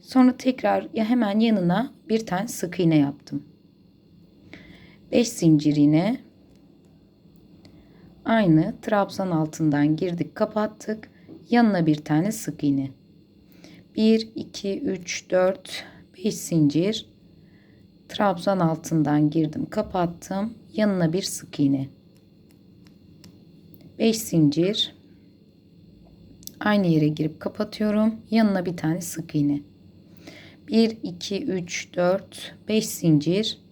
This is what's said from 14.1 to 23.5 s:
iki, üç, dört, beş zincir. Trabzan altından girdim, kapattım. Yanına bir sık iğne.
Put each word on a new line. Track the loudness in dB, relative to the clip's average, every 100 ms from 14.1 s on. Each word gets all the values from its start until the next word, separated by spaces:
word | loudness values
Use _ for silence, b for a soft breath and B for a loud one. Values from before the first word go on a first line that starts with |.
| 4 0 -12
iki, | -12 -10 -6 -6
üç, | -4 -6 -6 -12 -4
dört, | 0 0 -2 -10 -14 B B B -6
beş | -6 -6
zincir. | -2 2 2 2 -2 -4 -10 -20 -20 b b b b b b _ -18
Trabzan | -2 0 0 -2 0
altından | 0 -2 -2 0 2 2 2
girdim, | 2 -2 -4 -8
kapattım. | -6 -4 -2 -4 -4 -8 -6 -6 -10 -12
Yanına | -2 0 2 0
bir | 0
sık | -4 -10 -14 -2
iğne. | 0 0 -4 -12 _ -20 _ -20 -20 -20 -20 -20 -20 -20 -20 -20 -20 -20 -20